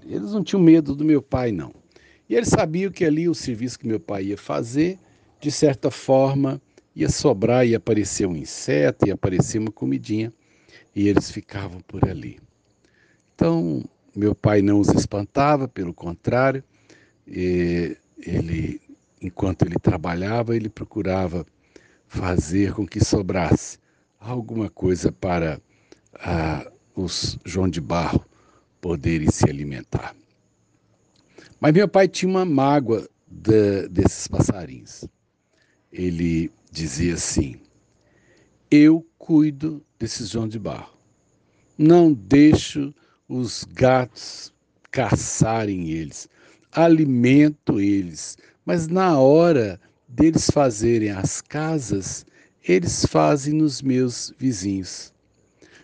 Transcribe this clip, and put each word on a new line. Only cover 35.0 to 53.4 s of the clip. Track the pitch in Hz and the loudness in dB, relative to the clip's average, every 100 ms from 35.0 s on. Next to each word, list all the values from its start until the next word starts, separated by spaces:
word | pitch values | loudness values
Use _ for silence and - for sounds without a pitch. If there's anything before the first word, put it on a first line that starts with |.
| - _ _ _ _ _ _ _ _ | -20 _ _ _ _ _ _ _ _
Ele | - 90 82 85 82 82 - _ | -8 -6 -2 0 0 -2 -8 _
dizia | 76 78 67 85 | -10 -8 -2 -2
assim: | 82 - 80 69 58 _ _ _ _ _ _ _ _ _ _ _ | -2 -2 -2 -2 -6 _ _ _ _ _ _ _ _ _ _ _
"Eu | 147 151 165 160 _ | 6 8 6 0 _
cuido | - 156 151 139 156 151 - _ | 0 4 4 0 -8 -8 -14 _
desses | 113 - 107 | -10 -8 -8
João | 110 110 | -6 -6
de | 110 | -6
Barro. | 90 64 - _ _ _ _ _ _ _ _ - | -8 -10 -14 _ _ _ _ _ _ _ _ 2
Não | 156 175 165 | 6 8 6
deixo | 131 95 139 151 156 - 151 139 - _ _ - | 4 4 6 8 6 2 -6 -8 -10 _ _ -10
os | 127 117 - | -6 -6 -8
gatos | - 85 127 127 123 - - - - _ _ _ _ | -14 0 2 4 0 -8 -18 -18 -20 _ _ _ _
caçarem | - 110 - - - 110 113 107 92 82 | -4 0 -2 -2 -2 0 0 -4 -4 -6
eles. | 80 76 - - _ _ _ _ | -8 -10 -14 -20 _ _ _ _
Alimento | - 170 160 151 123 123 139 151 151 - 113 | 2 4 4 4 2 6 6 6 2 -2 0
eles, | 98 101 90 76 - - _ _ - | 0 0 -4 -10 -16 -18 _ _ -4
mas | 175 160 | -4 -2
na | 180 185 147 | 0 2 4
hora | 131 156 170 147 104 87 _ _ _ | 6 6 6 4 0 -6 _ _ _
deles | 120 160 160 - | 2 2 4 2
fazerem | - 135 104 113 117 107 | 2 2 2 0 2 0
as | 98 - - | -2 -4 -6
casas, | - 147 156 160 110 98 92 - - _ _ _ | -10 -6 -4 -4 -4 -6 -6 -12 -16 _ _ _
eles | - 185 175 - - | 0 0 0 -2 0
fazem | 160 151 147 | 2 2 2